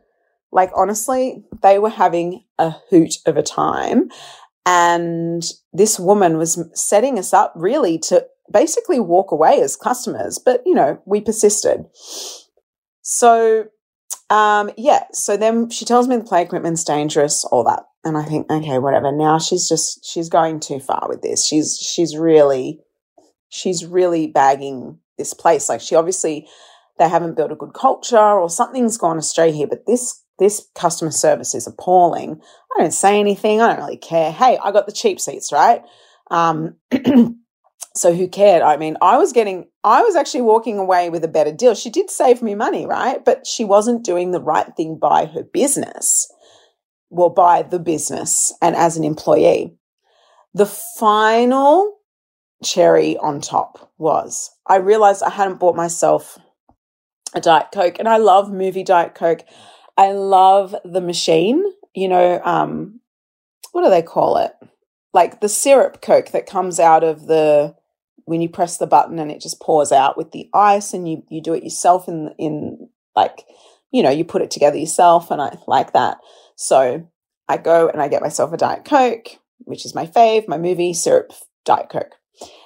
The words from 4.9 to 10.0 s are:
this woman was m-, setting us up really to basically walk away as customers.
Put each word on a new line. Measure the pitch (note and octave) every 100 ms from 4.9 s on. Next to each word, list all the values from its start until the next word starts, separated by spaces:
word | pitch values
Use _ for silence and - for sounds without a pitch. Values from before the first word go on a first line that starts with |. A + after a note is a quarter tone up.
| E3+ E3+ E3+ E3+ E3+ E3+ - _
this | - G#3+ -
woman | F3+ G#3 F3+ D#3+
was | E3 E3+
m-, | E3
setting | - - G#3 B3+ A#3+
us | F4+
up | G3 G#3
really | F3 F3 D4 G#3+ E3
to | - F3+ - _ _
basically | G3+ D4+ - A#4 D4
walk | F#3 F3 G3
away | D3+ D#3+ C#4
as | C#3+ -
customers. | A3+ B3